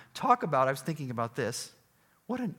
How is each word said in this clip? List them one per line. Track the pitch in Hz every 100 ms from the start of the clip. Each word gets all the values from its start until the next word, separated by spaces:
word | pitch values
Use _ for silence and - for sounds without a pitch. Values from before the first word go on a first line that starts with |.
| -
Talk | - 262 247
about, | 180 139 131
I |
was | 139
thinking | - 151 131
about | 117 117 -
this, | 113 - - - _ _ _ _ -
what | 254
an | 226